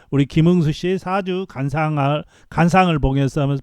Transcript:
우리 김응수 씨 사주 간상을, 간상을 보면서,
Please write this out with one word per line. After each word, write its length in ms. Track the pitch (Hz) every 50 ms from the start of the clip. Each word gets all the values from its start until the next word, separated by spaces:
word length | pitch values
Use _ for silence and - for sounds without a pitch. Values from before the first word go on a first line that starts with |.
| _ _
우리 160 | - 135 143
김응수 460 | 123 - 165 160 170 180 180 156 151
씨 260 | 147 - - 180 190 180
사주 480 | - 185 185 202 196 185 180 180 190 180
간상을, 760 | - 131 135 143 131 156 156 156 156 147 139 139 147 151 - - _ _ _ _
간상을 480 | - - 165 175 170 190 185 175 165 147
보면서, 580 | 123 135 135 139 139 131 - 156 143 139 143 135